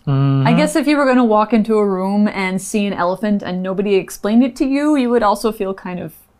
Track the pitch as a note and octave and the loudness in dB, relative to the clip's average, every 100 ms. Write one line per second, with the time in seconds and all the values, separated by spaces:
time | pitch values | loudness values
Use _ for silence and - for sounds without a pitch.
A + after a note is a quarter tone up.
0 | - C3+ C#3 C3+ C3+ D#3+ D4+ D#4+ C4+ D4 | -2 2 2 2 2 2 2 0 0 2
1 | C4+ B3 A#3+ G#3+ G#3+ A3+ G#3 G#3+ G#3 F#3 | 2 2 4 2 2 2 2 2 0 0
2 | F#3+ G3+ G#3 F#3+ F#3 F#3 F#3+ A3 G3+ - | -2 0 0 0 -4 -4 -4 -4 -2 -2
3 | F3 F#3 G#3+ G3+ - F3+ F#3 F#3 G3 F#3+ | -2 -2 -2 -2 -4 -6 -6 -4 0 0
4 | - - G3+ A3+ C4 - C#4 C#4 D4 D4+ | -2 -6 0 2 2 0 -2 0 0 0
5 | B3 A#3+ G#3 G#3 A3+ - F#3+ F#3+ F#3 F3+ | 2 2 2 0 -2 -4 -6 -6 -8 -10
6 | D#3+ - _ - | -10 -14 _ -8